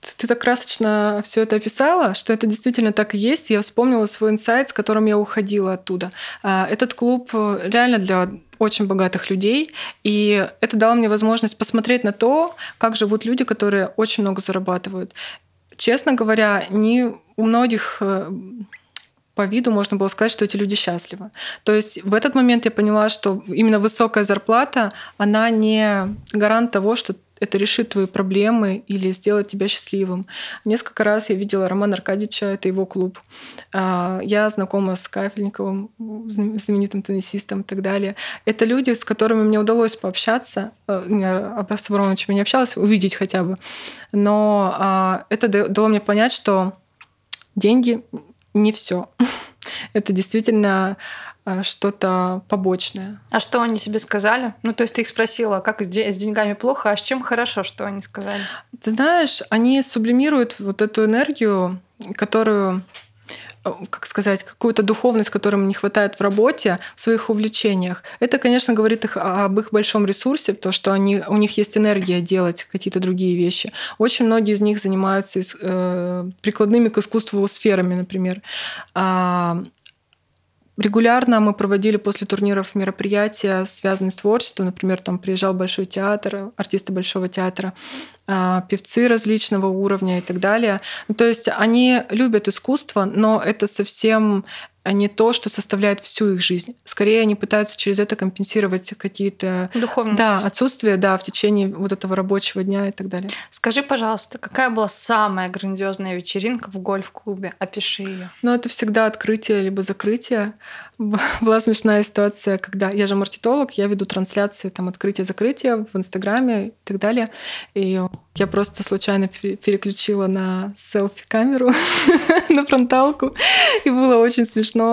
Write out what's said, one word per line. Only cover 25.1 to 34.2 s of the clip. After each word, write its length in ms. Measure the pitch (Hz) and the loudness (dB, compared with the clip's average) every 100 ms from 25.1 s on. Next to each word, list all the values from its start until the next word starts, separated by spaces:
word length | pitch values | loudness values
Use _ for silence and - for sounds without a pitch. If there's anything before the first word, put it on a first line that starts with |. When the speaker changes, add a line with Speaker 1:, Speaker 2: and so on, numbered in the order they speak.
| - | -2
Speaker 1:
она 320 | 208 214 233 | 2 4 2
не 640 | 220 214 220 214 196 190 208 - | 2 4 4 2 2 -2 -6 -6
гарант 360 | 214 208 226 233 | 0 2 2 2
того, 240 | 202 202 240 | 0 0 0
что 180 | - - _ _ | -4 -10 _ _
это 180 | 202 196 | -2 0
решит 300 | 208 - 220 | 0 0 0
твои 180 | 196 190 | -2 -2
проблемы 800 | 208 190 190 208 233 202 196 - | -2 0 2 2 2 0 -2 -4
или 240 | 196 185 | -2 -2
сделает 380 | 185 208 208 202 | -2 0 0 -2
тебя 180 | 196 196 | -2 -2
счастливым. 540 | - - 196 190 180 190 - - - 214 | -2 -4 -4 -2 -4 -8 -12 -12 -8 -2
Несколько 360 | 233 - - | -2 -2 -2
раз 280 | 208 214 214 | 2 2 0
я 40 | 190 | -2
видела 300 | 202 196 185 | -2 -2 0
Романа 260 | 196 208 | 0 0
Аркадьевича, 520 | 185 - 196 208 - 202 | -2 -2 -4 -4 -4 -4
это 220 | 196 190 | -2 -2
его 160 | 190 185 | -2 -4
клуб. 320 | 190 185 - _ - - - - | -4 -4 -6 _ -20 -18 -18 -6
А, 480 | 196 185 180 180 185 | -2 0 0 -2 -4